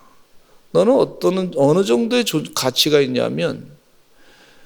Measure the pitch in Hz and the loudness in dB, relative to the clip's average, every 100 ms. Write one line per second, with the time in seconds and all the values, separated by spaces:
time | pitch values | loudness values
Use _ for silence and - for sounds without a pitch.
0 | - - _ - _ - _ 165 208 269 | -20 -20 _ -20 _ -20 _ 0 2 2
1 | - - 175 190 185 139 139 170 202 240 | 0 0 -2 -2 -4 0 2 2 2 0
2 | 233 247 220 156 - - 131 127 156 147 | 0 -2 -2 -4 -6 -4 -4 -2 2 2
3 | 135 123 117 143 165 - - - _ _ | 2 -2 -4 -2 -4 -6 -14 -20 _ _
4 | _ _ - _ _ _ | _ _ -20 _ _ _